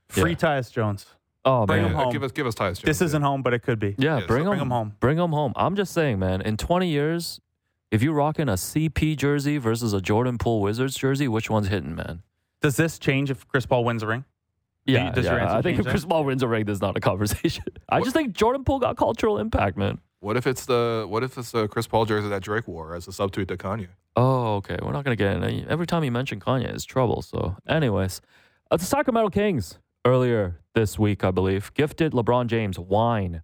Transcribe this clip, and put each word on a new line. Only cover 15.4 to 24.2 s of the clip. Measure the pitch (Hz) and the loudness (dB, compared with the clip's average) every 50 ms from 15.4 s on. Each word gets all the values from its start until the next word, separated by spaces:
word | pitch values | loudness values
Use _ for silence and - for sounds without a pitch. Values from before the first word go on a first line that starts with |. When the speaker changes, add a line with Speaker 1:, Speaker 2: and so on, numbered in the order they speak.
| 85 | 2
Speaker 1:
answer | 90 101 | 2 2
Speaker 2:
I | 113 | 2
think | - | 2
Speaker 1:
change | 180 - - | 2 0 0
Speaker 2:
if | - | 0
Speaker 1:
that? | 127 | 0
Speaker 2:
Chris | - - 143 | 0 -2 -2
Paul | 175 170 160 147 | -2 -2 0 0
wins | 139 131 131 127 | 0 0 0 0
a | 117 | 0
ring, | 113 110 107 | 0 0 0
there's | 101 104 92 | -2 -2 -2
not | 101 95 - - | -2 -2 -2 0
a | |
conversation. | - 107 95 95 107 101 - - - 170 - - - - - - | 0 0 0 2 0 -2 -2 0 -2 -2 -2 -2 -8 -12 -14 -14
<laughs> | - - | -4 0
I | - 147 | 0 2
Speaker 3:
What | - | 2
Speaker 2:
just | 254 - | 2 2
think | 330 311 247 170 | 0 0 0 0
Jordan | - 208 226 254 277 254 | 2 2 2 2 0 0
Poole | - 277 269 | 0 0 0
got | - - 240 - | 0 -2 0 0
cultural | 302 - 226 - - 220 208 208 | 0 0 2 0 0 0 0 0
impact, | 208 220 - - - 101 95 - | -2 -2 0 0 0 0 0 0
man. | 98 101 104 - - _ _ _ | -2 -2 -2 -6 -10 _ _ _
Speaker 3:
What | 90 101 110 127 | -6 -2 -2 0
if | 127 147 | 0 0
it's | 127 - - | -2 -2 -2
the, | - 123 120 120 117 117 110 107 87 | 0 0 2 2 0 0 -2 -4 -2
what | 101 113 127 | -2 -4 -4
if | 131 - 131 | -4 -6 -10
it's | 120 - | -12 -4
the | - 117 107 104 | -2 0 0 0
Chris | - 117 113 - | 0 -4 -4 0
Paul | - 110 113 | 0 0 2
jersey | 107 107 104 104 104 | 2 2 0 0 -2
that | 101 98 90 | -4 -4 -4
Drake | 104 104 113 - 104 | -4 -4 -4 -4 -6
wore | 87 82 80 78 85 | -10 -10 -10 -10 -10
as | 87 90 - | -10 -10 -12
a | |
substitute | 92 - 101 98 - 107 98 90 | -6 -4 -4 -4 -2 -4 -4 -4
to | 92 90 | -6 -6
Kanye? | - 95 101 117 92 87 - _ _ _ _ | -6 -6 -6 -6 -8 -12 -14 _ _ _ _
Speaker 2:
Oh, | 113 | 2